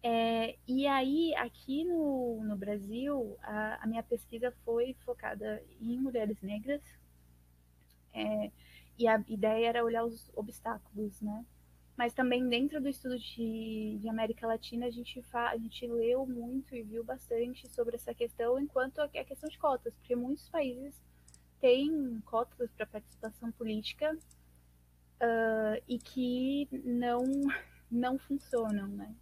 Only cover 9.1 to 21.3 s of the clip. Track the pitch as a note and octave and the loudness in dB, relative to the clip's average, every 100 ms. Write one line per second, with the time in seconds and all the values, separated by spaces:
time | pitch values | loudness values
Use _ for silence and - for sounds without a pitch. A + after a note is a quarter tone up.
9.1 | A3 G#3+ A3 G#3+ A3 A#3 A#3 A#3 A3+ A#3 | 6 2 0 2 4 4 4 2 2 0
10.1 | A3+ - - G#3 - A3+ A3 - G3+ G#3+ | -4 -10 -8 -8 -8 -8 -8 -10 -6 -6
11.1 | - G#3 G#3+ A#3 - - - - - A#3+ | -4 -6 -6 -10 -20 -20 -20 -20 -2 -2
12.1 | A#3 B3+ B3 B3+ A#3+ C#4+ D4+ C#4 C4 C4 | 2 2 2 2 2 2 0 -2 -4 -4
13.1 | B3 - - A3+ A3 A3 A3 G#3+ G#3+ A3 | -6 -6 -4 -4 -4 -4 -4 -4 -4 -4
14.1 | A3 A3 A3+ A3+ A3+ - A#3 B3 A#3 A#3+ | -2 -2 0 0 -2 -2 -4 -4 -4 -10
15.1 | B3+ - A#3+ A#3+ A#3 A3+ - B3 A#3 A3+ | -12 -6 -2 0 -2 -6 -8 -4 0 2
16.1 | B3 C4 A#3+ A#3 C4 C4+ B3 G#3+ A3 A3+ | 2 0 -4 -4 -6 -6 -10 -8 -8 -6
17.1 | C4 - A#3 A#3+ B3+ B3 - A#3 A#3 - | -8 -4 -2 -2 -4 -10 -2 -2 -2 -8
18.1 | A#3 A#3 - A#3 C4 C#4+ C4 C4 C#4+ D4 | -4 -4 0 2 2 2 0 0 0 -2
19.1 | - - C4+ D#4 - D4+ B3+ A#3 - - | -2 -8 -8 -10 0 2 2 -2 -10 -2
20.1 | A#3+ B3 D4+ - E4+ C#4 B3 C#4 - - | -2 0 -4 -2 0 0 -2 -10 -14 -20
21.1 | - - | -20 -20